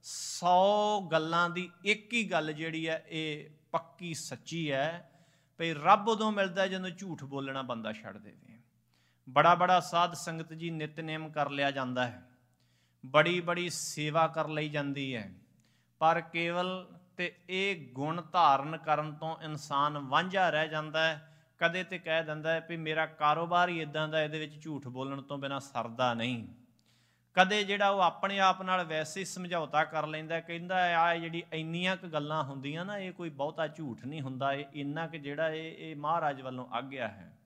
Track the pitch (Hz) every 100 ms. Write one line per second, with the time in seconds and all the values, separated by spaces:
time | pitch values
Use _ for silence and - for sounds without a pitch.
0 | - - - - 175 180 196 208 208 214
1 | 180 160 160 170 175 170 180 - 196 220
2 | - 240 202 175 156 156 165 160 160 160
3 | - 165 156 151 151 151 _ 165 - -
4 | 175 160 - 123 - 165 156 135 147 170
5 | 170 _ _ _ _ _ 165 156 156 208
6 | 202 220 214 208 190 180 190 185 185 180
7 | 196 151 135 139 135 135 127 120 110 107
8 | 104 98 104 - - - _ _ _ _
9 | _ _ - 131 165 175 180 180 170 170
10 | 175 165 - 160 165 160 170 160 151 151
11 | 160 156 156 156 143 143 139 139 127 127
12 | 123 113 - _ _ _ _ _ _ _
13 | 131 147 156 180 170 170 175 - - -
14 | 151 151 160 156 151 151 151 147 143 139
15 | 135 123 98 92 _ _ _ _ _ _
16 | 160 165 165 170 170 175 180 185 180 -
17 | _ - 175 - - 185 196 185 131 120
18 | 147 170 - 185 160 135 143 160 156 151
19 | 151 151 160 160 160 151 - 139 147 151
20 | 139 143 185 190 180 151 160 156 156 156
21 | 160 151 - _ _ _ 170 175 185 180
22 | 170 160 156 151 156 165 165 165 156 156
23 | 156 156 147 151 170 175 180 170 151 151
24 | 156 156 151 156 156 151 156 143 123 127
25 | 135 139 135 143 139 139 135 123 117 113
26 | 127 117 113 123 101 - _ _ _ _
27 | _ _ _ - 185 208 202 202 202 202
28 | 180 - 196 196 190 185 190 185 170 156
29 | 151 - 185 - 180 170 147 147 156 156
30 | 151 156 156 165 165 170 175 185 180 170
31 | 170 170 165 165 170 160 160 170 180 190
32 | 185 156 147 156 139 139 139 156 185 202
33 | 185 180 170 139 143 160 156 156 151 110
34 | 156 156 135 131 139 139 147 151 143 147
35 | 165 160 143 143 160 160 160 - 160 151
36 | 147 170 156 139 131 127 123 113 135 131
37 | 113 98 85 -